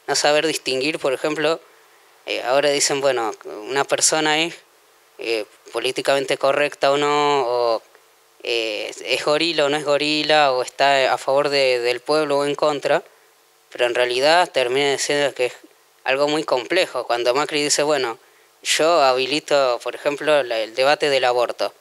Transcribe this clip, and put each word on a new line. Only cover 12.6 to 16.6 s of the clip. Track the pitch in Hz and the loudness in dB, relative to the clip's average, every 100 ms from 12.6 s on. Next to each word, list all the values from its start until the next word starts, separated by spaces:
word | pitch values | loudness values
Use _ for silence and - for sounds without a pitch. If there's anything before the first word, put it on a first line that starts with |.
| 151 143 139 160 - _ _ _ _ _ _ | -2 0 0 0 -2 _ _ _ _ _ _
pero | - 120 | -2 0
en | 120 | 0
realidad | 123 123 147 175 165 | 0 2 4 4 2
termina | 139 123 135 143 | 0 0 0 0
diciendo | 131 - 143 139 | -2 -2 0 0
que | - 123 | -2 -4
es | - - _ _ _ | -6 -20 _ _ _
algo | - 135 147 | -4 0 0
muy | 151 | 0
complejo. | 143 127 | 0 -2